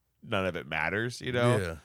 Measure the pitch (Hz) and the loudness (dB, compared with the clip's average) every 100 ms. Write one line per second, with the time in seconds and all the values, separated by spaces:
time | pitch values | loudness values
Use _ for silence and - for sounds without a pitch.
0 | _ _ 135 104 95 85 67 78 80 101 | _ _ -4 0 0 -2 -2 0 0 0
1 | 117 123 - 123 120 110 90 80 | -2 -4 -4 2 4 4 0 -6